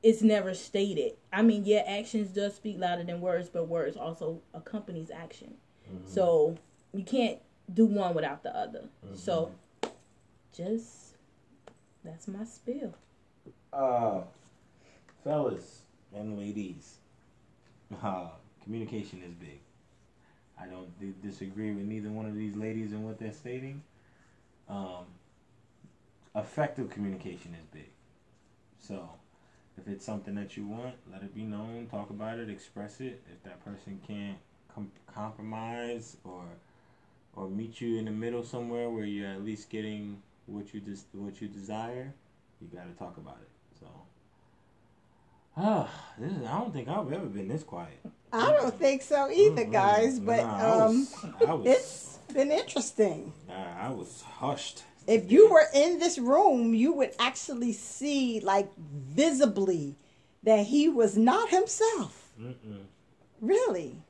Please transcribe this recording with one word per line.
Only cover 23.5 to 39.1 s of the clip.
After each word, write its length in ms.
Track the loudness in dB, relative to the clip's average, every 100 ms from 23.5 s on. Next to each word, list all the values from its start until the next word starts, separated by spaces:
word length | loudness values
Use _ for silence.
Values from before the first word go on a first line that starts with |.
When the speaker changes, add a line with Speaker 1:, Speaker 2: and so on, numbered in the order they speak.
| -10 -10 -14 -18 _ _ _ _ _ _ _ _
Speaker 2:
Um, 360 | -10 -10 -12 -18 -20 _ _ _ _ _ _ -20 _ _ _ _ -10
effective 540 | -8 -4 -4 -4 -10
communication 640 | -6 -8 -8 -12 -14 -16 -20
is 60 | -20
big. 160 | -20 -20 _ _ _ _ _ _ _ _ _
So, 300 | -14 -14 -14 -20 _ _ _ _ _ -18
if 100 | -14
it's 180 | -12 -8
something 300 | -10 -8 -10
that 200 | -10 -12
you 100 | -12
want, 280 | -10 -12 -14 -20
let 120 | -18
it 100 | -16 -12
be 80 |
known, 440 | -10 -10 -10 -12 -10
talk 180 | -12 -10
about 300 | -10 -10 -10
it, 100 | -12
express 520 | -14 -14 -14 -14 -12
it. 200 | -14 -14 -20
If 120 | -20
that 200 | -20 -18 -16
person 340 | -16 -14 -16 -12
can't 300 | -10 -10 -12 _ _ _
com-, 180 | -14 -14 -16 -20
compromise 1040 | -12 -12 -12 -12 -10 -10 -8 -8 -10 -12 -20
or, 200 | -18 -16 -16 -20 _ _ _ _ _ _ _ -14
or 140 | -10
meet 320 | -8 -10 -8
you 160 | -4 -4
in 80 | -4
the 60 |
middle 320 | -6 -6 -8
somewhere 460 | -8 -10 -6 -6 -4
where 140 | -6
you're 240 | -6